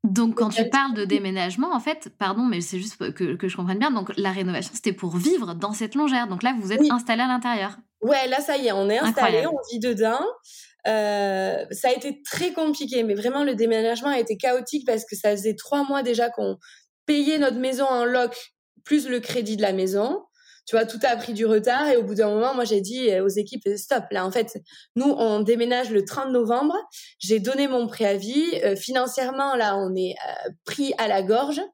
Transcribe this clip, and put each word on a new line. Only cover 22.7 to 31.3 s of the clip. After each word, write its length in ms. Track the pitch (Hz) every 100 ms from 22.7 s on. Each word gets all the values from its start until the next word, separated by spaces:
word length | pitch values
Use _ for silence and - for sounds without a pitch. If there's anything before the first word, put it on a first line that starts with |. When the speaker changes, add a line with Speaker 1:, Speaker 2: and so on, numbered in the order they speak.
| 208
Speaker 2:
dit, 300 | 190 254 247
euh, 120 | 185
aux 40 | 196
équipes, « 380 | 196 202 269 196 202
Stop, 280 | - 254 -
là, 160 | 196 185
en 60 |
fait, 260 | 214 220 202 - - - -
nous, 100 | 269 -
on 220 | 226 214
déménage 500 | 208 233 233 247 247
le 120 | 214 196
trente 260 | - 269
novembre. 440 | 247 226 240 294 370 427 - - _
J'ai 200 | 180 220
donné 280 | 196 269 277
mon 180 | 254 233
préavis. 580 | - 208 202 196 277 330 -
Euh, 120 | 208 196
financièrement, 800 | - 262 247 247 254 269 277 254
là, 220 | 214 196
on 160 | 190 190
est, 200 | 185 - -
euh, 220 | - - - -
pris 280 | - 277 -
à 100 | 220
la 140 | 196
gorge. » 400 | 190